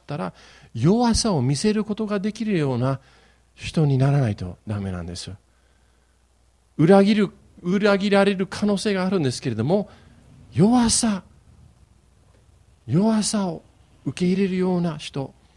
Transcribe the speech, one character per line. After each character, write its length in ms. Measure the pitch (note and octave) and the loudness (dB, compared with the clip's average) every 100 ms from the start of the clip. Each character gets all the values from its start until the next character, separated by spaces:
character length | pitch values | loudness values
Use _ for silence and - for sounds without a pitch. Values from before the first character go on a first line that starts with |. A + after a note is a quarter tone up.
| - | -10
た 100 | C#3+ | -8
ら、 160 | F3+ - - - - | -8 -12 -20 -20 -14
弱 420 | A2+ C#3+ A3+ A#3+ A3 | -2 2 4 2 0
さ 180 | A3+ | 0
を 80 | D#3+ | 0
見 140 | B2 C#3+ | 0 0
せ 160 | G#3+ | 0
る 120 | G#3+ | 0
こ 120 | G#3+ G#3 | -2 -6
と 100 | G#3+ | -4
が 140 | G#3 | -4
で 120 | G#3 | -4
き 120 | - | -6
る 120 | G#3+ F3+ | -2 0
よ 200 | C#3+ A#2+ | 0 0
う 20 | |
な 220 | C3 C3 - _ _ _ _ _ | -2 -2 -8 _ _ _ _ _
人 300 | - - D3 | -6 0 2
に 120 | C3+ | 2
な 140 | C3+ | 2
ら 80 | C#3+ | 2
な 100 | A#2+ | 0
い 60 | G#2 | -2
と 220 | F2+ E2+ - | -8 -12 -8
ダ 100 | G#2 | -6
メ 140 | G2 | -6
な 100 | F2+ | -6
ん 40 | E2+ | -8
で 100 | F2+ | -12
す。 160 | - G2 _ _ _ _ _ _ _ _ _ _ _ _ _ - | -14 -16 _ _ _ _ _ _ _ _ _ _ _ _ _ 0
裏 260 | D#3+ G3 | 6 6
切 120 | G3+ G#3+ | 6 2
る、 140 | G3 - _ - | 0 -4 _ -12
裏 360 | F3 G3+ G#3 G3+ | -4 0 2 2
切 120 | G3+ | 2
ら 140 | G3 | 2
れ 120 | G3 F#3+ | 2 0
る 100 | F#3+ | -4
可 180 | - | -2
能 140 | G#3 G3 | -2 0
性 160 | G#3+ | -2
が 100 | F#3+ | -2
あ 60 | F#3 | 0
る 80 | G3 | 0
ん 60 | |
で 60 | C3+ | -2
す 100 | - | -2
け 80 | C#3 | -4
れ 60 | G#2+ | -2
ど 80 | |
も、 260 | B2 G3+ G3+ - - - - - - | 0 0 -2 -12 -20 -20 -20 -20 -10
弱 360 | A#2 G3+ B3 A3+ | 2 4 4 4
さ、 360 | - A3+ F#3+ - - _ - - _ _ _ _ _ _ _ _ _ _ _ - | 2 0 -2 -8 -20 _ -20 -20 _ _ _ _ _ _ _ _ _ _ _ -2
弱 360 | D3 A3 A3 | 0 2 0
さ 240 | G3 G#3+ F#3+ | -2 -2 -4
を 140 | D#3 - _ _ _ | -6 -14 _ _ _
受 120 | - - | -10 -2
け 60 | F3+ | -2
入 160 | F#3+ | 0
れ 60 | G3 | 0
る 80 | F#3 | 0
よ 200 | F3+ F3+ | -2 0
う 40 | |
な 180 | F3 D3+ | -2 -6
人、 360 | - C#3+ C3 - _ | -10 -10 -10 -12 _